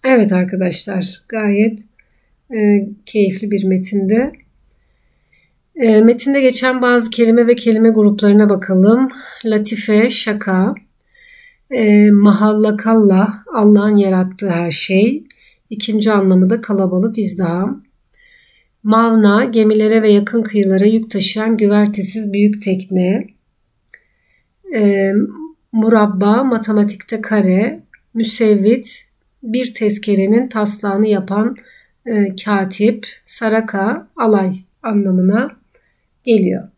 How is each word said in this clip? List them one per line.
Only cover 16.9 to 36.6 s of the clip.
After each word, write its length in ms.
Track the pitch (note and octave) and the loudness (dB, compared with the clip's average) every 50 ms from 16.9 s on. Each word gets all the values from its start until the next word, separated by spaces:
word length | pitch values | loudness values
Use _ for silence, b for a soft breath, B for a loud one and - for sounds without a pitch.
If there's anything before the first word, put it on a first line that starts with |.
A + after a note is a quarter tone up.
| F#3 F#3 G3 A3+ A3 A3+ | -2 -2 -2 -2 -2 -4
izdiham. 680 | G3+ - - F3+ F#3 E3 E3+ F3+ F#3+ A#3 C#4 - _ _ _ _ _ b b b b b b b b b b b b b b _ | -6 -6 -4 -4 -4 -4 -4 -4 -4 -6 -8 -10 _ _ _ _ _ b b b b b b b b b b b b b b _
Mavna, 600 | _ G#3 G#3+ A3+ A#3 A#3 A3+ A3 G#3+ G#3 G3+ G#3+ B3 | _ 0 2 2 2 2 2 4 4 4 4 2 0
gemilere 580 | B3+ A3+ A3+ G#3+ G#3+ G#3+ G#3+ G#3+ G#3+ A3 A3+ | 0 0 0 2 2 2 2 2 2 2 2
ve 60 | G#3+ G#3+ | 2 4
yakın 340 | G#3 G3+ G3+ - - A#3 | 2 2 0 0 -4 -4
kıyılara 440 | A3 - G#3 G#3 G3 F#3+ F#3+ F#3+ G3+ | -4 -2 -2 -2 0 0 2 2 2
yük 240 | G#3+ A3+ A3+ A3 - | 2 2 0 -2 -4
taşıyan 460 | - G3 G3 - - G#3+ G#3+ A3+ A3+ | -6 -4 -4 -4 -4 -4 -2 -2 -2
güvertesiz 760 | G#3+ G#3+ G3+ G#3 G#3 G#3 G#3 G#3 G#3 F#3+ F#3+ - A3 G#3+ G3+ | 0 0 0 2 2 0 0 -2 -4 -8 -8 -8 -8 -8 -6
büyük 300 | G3 G#3 G#3 G#3+ G#3 G#3 | -2 2 2 2 0 -2
tekne. 640 | - G3 F#3+ F#3+ - - F#3+ F#3 F3+ F3+ G3 B3+ - - _ _ _ _ _ _ _ _ _ _ _ _ b b b b b b b b b b b b _ _ _ G4 E4 | -4 -4 -4 -4 -4 -6 -2 -2 0 0 -2 -4 -4 -10 _ _ _ _ _ _ _ _ _ _ _ _ b b b b b b b b b b b b _ _ _ -8 -4
E, 380 | A3 G#3 G3+ G3 G3 G3 G3 G3 G#3 - - - E4 D#4 D#4+ - _ _ _ | 0 0 2 2 2 0 0 0 -2 -2 -4 -8 -14 -16 -16 -18 _ _ _
murabba, 720 | - A3 A3 A3+ A#3 A3 G#3+ G#3 F#3+ F#3 G3+ G3+ G#3+ A#3+ C4+ | -2 0 2 2 2 2 2 0 0 0 0 2 2 2 2
matematikte 760 | C4 B3 A3+ A3 G#3+ G#3+ G#3 G#3 G#3 G#3 - - - A#3 A3 | 0 -2 -2 -2 -2 0 0 0 -2 -4 -10 -14 -12 -10 -10
kare. 600 | G#3 - A3 G#3 G3 F#3 F#3 F#3+ G#3+ C4+ D#4 E4 _ _ _ _ _ _ _ | -6 -4 -2 0 0 0 0 0 0 -2 -6 -10 _ _ _ _ _ _ _
Müsevvit, 920 | A3+ A3+ A3 - - A#3 G#3+ G#3 G3+ F#3+ G#3 A#3+ C4 B3+ - - - _ _ _ _ _ _ _ _ | -6 -6 -6 -4 -2 0 2 2 2 2 2 0 0 -2 -12 -16 -18 _ _ _ _ _ _ _ _
bir 320 | - A3+ A3 B3+ B3+ B3 - | -10 -6 -6 -4 -6 -6 -6
tezkerenin 760 | - A3 G#3 G#3 - - G#3+ G3+ G3 F#3+ G3 G#3+ A#3 C4 B3+ | -4 -4 -2 -2 -4 -2 -2 0 0 2 2 2 0 0 -2
taslağını 600 | - A3 G#3+ G#3 - - - G3+ G3 G3 G#3+ G#3+ | -4 -4 -4 -4 -4 -6 -6 -4 -2 0 0 0
yapan, 480 | G#3 G3 F#3 - G3 G#3 A3 B3 - b b b b b b b b _ _ | 0 -2 -2 -4 -4 -2 -2 -2 -4 b b b b b b b b _ _
e, 300 | B3 A3+ G#3 G3+ G3 F#3+ F#3+ - | -4 -2 -2 -2 -2 -4 -8 -4
katip. 600 | G#3+ G#3 G3 F#3+ F#3+ F#3+ - G#3 A3 - G#3+ - - - _ _ | -2 -2 -2 -2 -4 -4 0 0 0 0 -2 -10 -18 -20 _ _
Saraka, 840 | - - - A#3 A3 G#3+ A3 A3 A3 - G3 G3 G#3+ C#4 E4+ - _ _ | -18 -12 -6 -4 -2 -2 -2 -2 -4 -6 -4 -4 -4 -4 -6 -10 _ _
alay 360 | D#4+ B3 A3+ G#3+ G3+ F#3+ F#3 F#3 - - _ _ _ | -4 0 0 2 2 0 -2 -6 -8 -14 _ _ _
anlamına 760 | - A#3 G#3+ G#3 G3 F#3+ F#3 F#3 F#3 F#3 G3+ A3+ C4 D#4 - _ _ _ _ _ _ _ _ _ _ _ _ _ _ | -10 -4 -4 -2 0 0 0 0 0 0 0 0 -2 -4 -8 _ _ _ _ _ _ _ _ _ _ _ _ _ _
geliyor. 440 | B3+ A#3 G3+ F#3+ F3+ F#3 F#3+ | 0 0 2 2 0 -2 -6